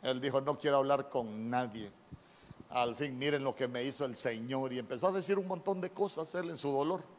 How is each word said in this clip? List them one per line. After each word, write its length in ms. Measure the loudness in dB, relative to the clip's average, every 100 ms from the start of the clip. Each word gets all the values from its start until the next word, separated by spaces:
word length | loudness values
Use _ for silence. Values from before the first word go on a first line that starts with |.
Él 180 | 0 0
dijo, 220 | 2 2
"No 160 | 2 0
quiero 180 | 4 4
hablar 320 | 6 2 2
con 400 | -2 -2 -4 -2
nadie. 420 | 0 0 -6 -12 -14 -18 -18 -18 -20 -20 -20 -4
Al 280 | 0 2 0
fin, 220 | -4 0
miren 260 | 0 2
lo 120 | 0 0
que 100 | -2
me 160 | 0
hizo 220 | -4 -2
el 120 | -4 0
Señor". 580 | -2 -2 -2 -2 -2
Y 40 | -4
empezó 300 | -4 0 2
a 40 |
decir 260 | 2 2 0
un 100 | 0
montón 320 | -4 -2 -2
de 100 | -2
cosas 440 | 0 -2 0 -4
él 160 | -4 -4
en 80 | -2
su 120 | 0
dolor. 320 | 2 2 0 -4